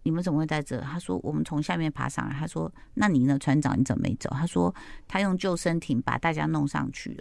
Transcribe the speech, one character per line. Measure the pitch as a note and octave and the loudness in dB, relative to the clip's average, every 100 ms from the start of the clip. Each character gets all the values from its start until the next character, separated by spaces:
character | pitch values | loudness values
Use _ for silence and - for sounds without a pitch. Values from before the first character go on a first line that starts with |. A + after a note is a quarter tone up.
你 | D#3 | 0
们 | E3 | 0
怎 | F3+ | 0
么 | D3+ | 0
会 | D#3 | 0
在 | D3+ | -2
这？ | C#3+ B2+ | -2 -6
他 | C#3 E3+ | -6 -6
说 | - F3+ | -4 -4
：“我 | - | -2
们 | D3+ | -2
从 | - G3 | -2 -2
下 | - E3+ | 0 0
面 | D#3 | 0
爬 | - B2 | -2 -4
上 | - - | -2 -4
来。” | C#3 | -4
他 | D#3+ | -6
说 | D#3+ E3 - - | -4 -6 -8 -8
：“那 | - G#3 | 0 4
你 | C#3+ | 4
呢， | C3 C#3 | 4 4
船 | - C#3+ | 4 2
长， | C#3+ - | 4 2
你 | |
怎 | C3 - | 2 2
么 | |
没 | - - | 0 -2
走？” | - | -2
他 | C3+ E3+ | -2 0
说 | E3+ F3 - - - - | 2 2 0 -10 -16 -4
：“他 | F#3+ | 0
用 | G3 F#3 | 0 2
救 | G3 E3+ | 0 0
生 | F3 E3 | 0 0
艇 | - B2 | 0 0
把 | - - | 2 0
大 | E3 | 0
家 | D#3 D#3 | 0 0
弄 | D#3 C#3+ | 2 0
上 | D3 C3+ | 0 -4
去 | - - - | -6 -10 -2